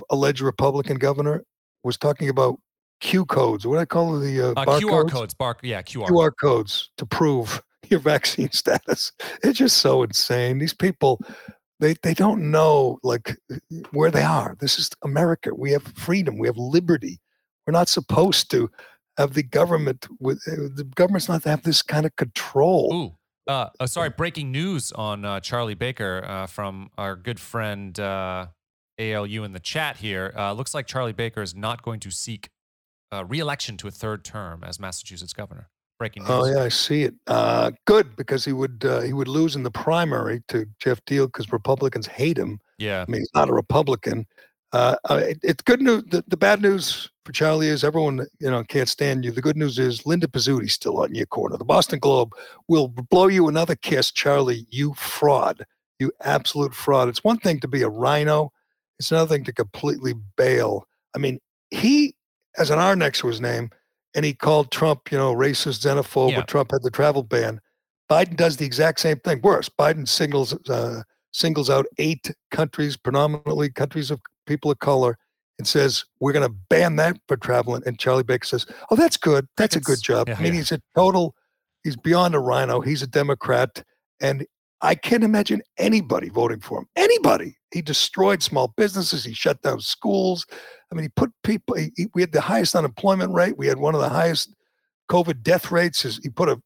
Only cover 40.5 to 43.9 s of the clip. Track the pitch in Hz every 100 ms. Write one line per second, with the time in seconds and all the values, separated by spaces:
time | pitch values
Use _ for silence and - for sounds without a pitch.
40.5 | 117 107 - 131 120 - 139 131 - 104
41.5 | 113 139 135 135 120 107 - 147 165 104
42.5 | 104 _ - 104 95 87 113 92 147 -
43.5 | - - 151 139